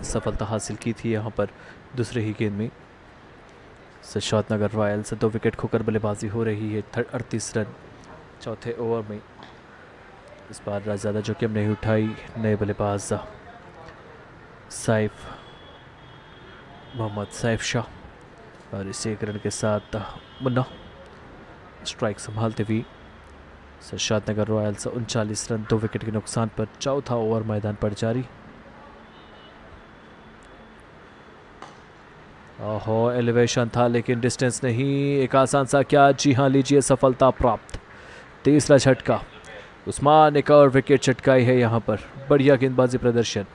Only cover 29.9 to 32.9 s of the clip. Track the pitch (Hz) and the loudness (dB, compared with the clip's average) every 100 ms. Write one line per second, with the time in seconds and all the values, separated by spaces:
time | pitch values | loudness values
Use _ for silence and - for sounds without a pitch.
29.9 | - - - - - - - - - - | -20 -20 -20 -20 -20 -20 -20 -20 -20 -20
30.9 | - - - - - - - - - - | -20 -20 -20 -20 -20 -20 -20 -20 -20 -20
31.9 | - - - - - - - 107 107 101 | -20 -20 -20 -20 -20 -20 -10 -6 -4 -2